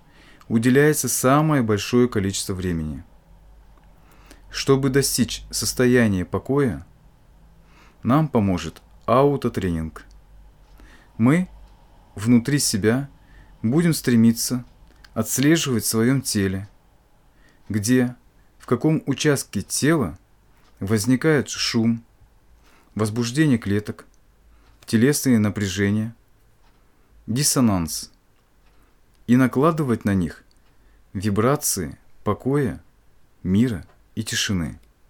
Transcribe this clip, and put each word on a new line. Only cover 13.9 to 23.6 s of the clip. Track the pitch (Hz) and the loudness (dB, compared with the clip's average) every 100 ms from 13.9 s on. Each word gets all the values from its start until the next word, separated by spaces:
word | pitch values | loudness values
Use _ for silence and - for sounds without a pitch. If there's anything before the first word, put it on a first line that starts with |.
стремиться | 151 131 117 113 113 - 123 - _ - - - | 0 2 4 4 4 -2 -6 -8 _ -20 -20 -10
отслеживать | - - - 143 165 135 113 | -8 -4 0 2 2 0 -2
в | - | -2
своем | 113 120 135 | 0 0 0
теле, | - 107 98 95 101 - _ _ _ _ _ _ - _ - | -2 -2 -2 -4 -10 -18 _ _ _ _ _ _ -20 _ -8
где, | 104 104 127 123 123 _ _ _ _ | -4 0 0 0 -6 _ _ _ _
в | - | -4
каком | 120 156 156 - | -2 0 0 -2
участке | 127 151 135 - 101 | -2 0 0 -4 -8
тела | - - 139 165 87 - _ _ _ _ _ - | -6 -2 0 0 -2 -8 _ _ _ _ _ -10
возникает | 98 110 104 127 160 151 - | -2 0 2 2 2 0 -2
шум, | - - 117 117 117 - _ _ _ _ _ _ _ _ 101 | -4 -2 0 0 0 -6 _ _ _ _ _ _ _ _ -4
возбуждение | 110 117 117 139 156 | -2 -2 -2 0 2
клеток, | 117 | 2